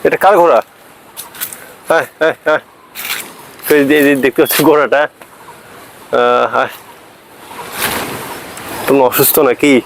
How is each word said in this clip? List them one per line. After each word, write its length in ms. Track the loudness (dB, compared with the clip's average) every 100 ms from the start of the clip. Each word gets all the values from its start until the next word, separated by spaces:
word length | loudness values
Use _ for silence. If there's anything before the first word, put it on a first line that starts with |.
এটা 140 | -2 0
কার 200 | 2 4
ঘোড়া? 240 | 4 2 0 _ -20 -20 -20 -20 -20 -16 -16 -16 -20 -20 -2
আয়, 160 | -2 -2 -2
আয়, 320 | -2 -2 -2
আয়। 80 | -2 -4 -20 -20 -14 -10 -10 -12 -20 -20 -16 0
তো 80 | 2
এই 100 | 4
যে, 120 | 4
এই 60 |
যে 120 | 2 2
দেখতে 260 | 0 0
পাচ্ছ 200 | 0 2
ঘোড়াটা, 400 | 2 4 2 0
আহ, 1600 | -2 -6 -20 -20 -20 -20 -20 -20 -20 -20 -6 -2 2 2 0 -2
আয়। 100 | -4 -6 -20 -20 -20 -20 -20 -20 -20 -18 -16 -8 -8 -6 -10 -12 -14 -16 -16 -18 -14 -10 -2
তুমি 140 | 2
অসুস্থ 380 | 2 2 0 2
নাকি? 420 | 2 2 2 2